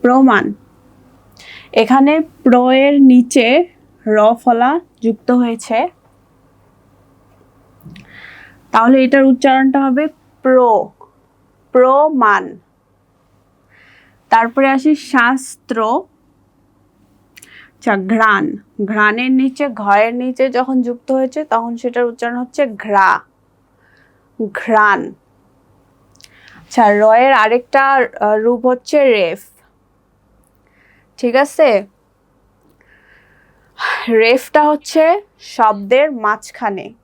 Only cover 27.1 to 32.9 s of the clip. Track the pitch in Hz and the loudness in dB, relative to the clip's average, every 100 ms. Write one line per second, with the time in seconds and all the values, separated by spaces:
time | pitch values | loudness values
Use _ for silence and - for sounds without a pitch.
27.1 | 226 262 262 220 240 247 269 269 269 247 | 4 4 2 2 0 0 0 2 0 -2
28.1 | - 208 214 220 240 247 247 - 302 277 | -4 -2 0 0 -2 -2 -4 -2 0 2
29.1 | 214 175 190 - _ _ _ _ _ _ | 2 -2 -6 -14 _ _ _ _ _ _
30.1 | _ _ _ _ _ _ _ _ _ _ | _ _ _ _ _ _ _ _ _ _
31.1 | _ 247 247 285 - 302 208 202 _ _ | _ -2 0 -2 0 2 2 -4 _ _
32.1 | _ _ _ _ _ _ _ _ | _ _ _ _ _ _ _ _